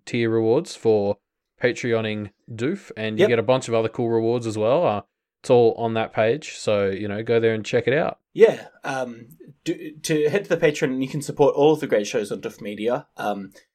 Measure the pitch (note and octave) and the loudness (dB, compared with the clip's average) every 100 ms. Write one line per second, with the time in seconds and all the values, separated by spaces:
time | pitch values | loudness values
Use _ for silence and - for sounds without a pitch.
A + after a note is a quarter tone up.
0 | - A#2+ A2+ A2+ A2 C3+ - - A2+ G#2+ | -6 -2 0 2 2 2 -2 -2 2 2
1 | G2+ - _ _ _ - B2 A#2 B2 A2+ | 2 -4 _ _ _ -4 -4 -2 -2 -2
2 | A2 G#2+ G#2 _ - A2+ C3 G3 - - | -2 -6 -10 _ -16 -6 -6 -6 -10 -8
3 | A2 A2 D#3 A2+ G#2+ B2+ B2 A2+ A2+ - | -4 2 2 2 2 0 0 -2 -2 -2
4 | A#2 A2+ A2+ A#2+ A2+ G#2+ G#2+ D#3 D#3 G#2 | 0 0 0 -2 -2 -2 0 2 0 -2
5 | - _ _ _ - B2 A2+ - A#2 A2+ | -6 _ _ _ 2 6 6 2 -2 -2
6 | G#2+ - A2+ D3 - - A2+ G#2 G2 G2 | -2 0 0 0 -6 -8 -2 0 0 -2
7 | G#2 G2+ - A#2 A2+ A2 G#2 B2 A#2+ C#3+ | -6 -6 0 2 2 0 -2 -2 0 0
8 | - - _ D#3+ G#3+ C3 - _ - C3+ | -2 -6 _ 4 4 4 -8 _ -8 -6
9 | B2 A2+ - - - - D#3+ F3 D3+ D#3 | -6 -10 -20 -20 -20 -12 -8 -8 -10 -10
10 | - D#3 D3+ G3+ G3+ E3+ D#3+ D3 C#3 C3 | -2 0 2 0 0 2 2 2 -2 -2
11 | C3+ D3+ C#3+ C#3 C#3 C#3+ D3+ D3+ C#3+ A2+ | -4 -6 -4 2 4 6 4 4 0 -2
12 | G#2 B2 G#2 G2+ A2+ - G#2 G#2 A2 C#3 | 0 -4 -4 -6 -10 -12 -12 -4 -2 -4
13 | - - G#2+ G2+ G2 - _ | -6 -8 -6 -6 -10 -18 _